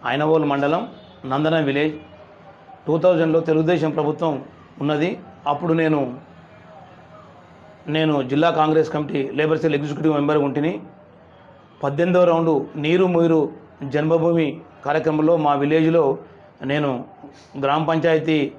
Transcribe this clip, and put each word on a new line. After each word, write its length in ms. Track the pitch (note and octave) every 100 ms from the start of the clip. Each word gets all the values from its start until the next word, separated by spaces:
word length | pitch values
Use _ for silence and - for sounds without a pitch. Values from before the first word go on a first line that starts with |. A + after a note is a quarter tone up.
| B2
ఐనవోలు 400 | C3+ D3+ D#3+ D3
మండలం, 420 | C#3 C#3+ E3+ A#3+ - - - C3
నందనం 380 | C3+ D#3 D#3+
విలేజ్. 300 | C#3 C#3 D#3 D3+ - - - - - - - - -
టూ 120 | D#3+
థౌజండ్లో 420 | F3+ E3+ D#3+ D#3+
తెలుగుదేశం 500 | D#3+ D#3 D#3+ F3 D#3
ప్రభుత్వం 540 | D3+ D3 D3+ E3 C#3 - - - -
ఉన్నది. 380 | C#3+ D3+ E3+ A#3 - - C#3+
అప్పుడు 260 | C#3+ F3
నేను, 460 | D#3+ D#3+ D3+ B2+ B2+ - - - - - - - - - - - - - - - - -
నేను 340 | D#3 D#3+ D3
జిల్లా 280 | B2+ C#3 E3+
కాంగ్రెస్ 400 | D#3+ D#3 D#3 D#3
కమిటీ 400 | D3+ D3 C#3+ C3+
లేబర్ 260 | C3 D#3 D#3+
సెల్ 160 | E3
ఎగ్జిక్యూటివ్ 400 | C#3+ D3 C#3+ D#3
మెంబర్ 240 | D3 C#3+ D3+
ఉంటిని. 420 | C#3 C3+ D#3 G3+ - - - - - - - - - -
పద్దెనిమిదవ 420 | C#3 C#3+ E3+ F3+
రౌండు 420 | F3 E3 E3 C#3+ - D#3+
నీరు 280 | D3+ F3+
ముయిరు 480 | F#3 E3+ E3+ D#3+ D3 - - -
జన్మభూమి 800 | C#3 C#3+ D#3 E3 E3 E3 D3+ - - -
కార్యక్రమంలో 520 | C#3+ D#3 D#3 D3+ D#3 E3+
మా 180 | D3+
విలేజ్లో 640 | C#3+ C#3+ D#3+ D#3+ E3 C#3+ - - - - _
నేను 400 | C3 D3 D3 B2 B2 - C#3+ - - C#3
గ్రామ 220 | C#3 D3+
పంచాయతీ 680 | D#3 D#3+ E3 D#3+ D#3+ D#3 C3+